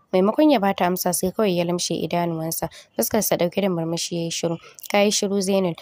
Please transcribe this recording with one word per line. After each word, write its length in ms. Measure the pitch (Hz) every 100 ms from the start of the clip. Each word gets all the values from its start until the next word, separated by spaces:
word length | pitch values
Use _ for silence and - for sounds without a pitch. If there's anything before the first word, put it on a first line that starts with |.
| _
Maimakon 380 | 185 196 220 302
ya 80 | 254
bata 280 | 196 196 180
amsa 240 | 180 185
sai 160 | 175 185
kawai 240 | - 214 175
ya 60 |
lamshe 300 | 175 175 -
idanuwansa. 720 | 170 165 175 170 160 160 - 165 - - -
Fuskarsa 380 | 226 220 190 165
ɗauke 220 | 170 196
da 60 | 196
murmushi 460 | 170 165 165 - 170
ya 60 |
yi 80 | 165
shiru. 280 | - 170 170 - - -
"Ka 80 | 208 208
yi 40 |
shiru 260 | 202 202 202
Zainal." 360 | 185 196 185 160